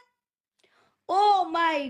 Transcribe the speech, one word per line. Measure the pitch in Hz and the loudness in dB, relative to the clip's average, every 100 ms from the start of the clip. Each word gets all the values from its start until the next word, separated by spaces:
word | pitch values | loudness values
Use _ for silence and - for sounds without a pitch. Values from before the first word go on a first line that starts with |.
| _ _ _ _ _ _ _ _ _ _ - | _ _ _ _ _ _ _ _ _ _ -4
Oh | 370 415 392 330 | 0 2 2 0
my | 330 330 302 277 | -2 -2 -2 -6